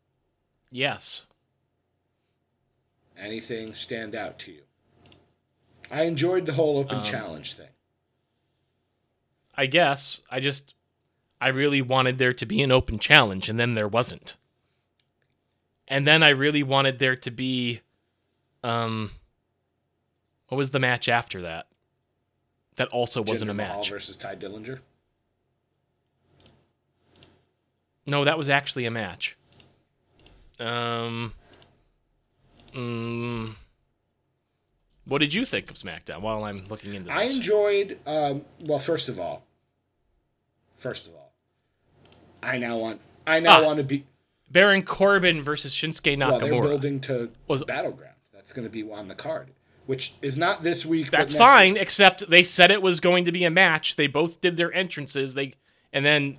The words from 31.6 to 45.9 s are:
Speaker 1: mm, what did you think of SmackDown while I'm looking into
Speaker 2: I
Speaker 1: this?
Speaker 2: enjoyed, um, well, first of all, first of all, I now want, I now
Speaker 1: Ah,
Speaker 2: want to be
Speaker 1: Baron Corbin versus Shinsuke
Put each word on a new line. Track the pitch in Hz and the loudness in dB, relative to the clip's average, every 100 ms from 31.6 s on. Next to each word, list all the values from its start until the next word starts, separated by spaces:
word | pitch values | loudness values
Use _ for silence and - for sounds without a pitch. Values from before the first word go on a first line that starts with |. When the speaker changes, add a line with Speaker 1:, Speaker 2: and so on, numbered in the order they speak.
| - _ _ _ _ _ _ _ _ - - | -20 _ _ _ _ _ _ _ _ -20 -18
Speaker 1:
mm, | 135 120 117 117 117 120 117 113 107 - _ _ _ _ _ _ _ _ _ _ _ _ _ - | -12 -10 -8 -8 -8 -8 -8 -10 -12 -20 _ _ _ _ _ _ _ _ _ _ _ _ _ -6
what | 139 | -2
did | 147 | 0
you | 180 254 | -2 -4
think | 101 - | -6 -8
of | - | -14
SmackDown | 98 82 - 78 | -14 -14 -14 -10
while | 107 110 | -6 -6
I'm | 104 101 - | -6 -10 -12
looking | 110 101 | -14 -14
into | 101 87 | -14 -8
Speaker 2:
I | 156 233 | -4 -2
Speaker 1:
this? | 269 | -2
Speaker 2:
enjoyed, | 185 208 208 202 196 - - | 0 2 2 0 -2 -8 -6
um, | 151 147 139 - - 151 | -2 -2 -4 -10 -12 -4
well, | 147 | -4
first | 139 160 - | -2 -2 -4
of | 98 | -6
all, | 85 73 _ _ _ _ _ _ _ _ _ _ _ _ _ - | -8 -10 _ _ _ _ _ _ _ _ _ _ _ _ _ -14
first | - - 87 | -12 -10 -14
of | 80 | -20
all, | 67 _ _ _ _ _ _ _ - - _ _ | -20 _ _ _ _ _ _ _ -20 -20 _ _
I | 120 127 | -6 -4
now | 120 117 | -4 -4
want, | 113 107 - _ - | -4 -8 -16 _ 0
I | 160 | 4
now | 165 160 | 8 8
Speaker 1:
Ah, | 156 | 8
Speaker 2:
want | 151 | 2
to | |
be | 135 143 - _ _ _ _ | -2 -4 -6 _ _ _ _
Speaker 1:
Baron | 170 202 196 | 4 4 4
Corbin | - - 196 202 180 160 | 0 2 4 4 2 0
versus | 139 147 139 - | -2 -6 -6 -6
Shinsuke | 156 | -6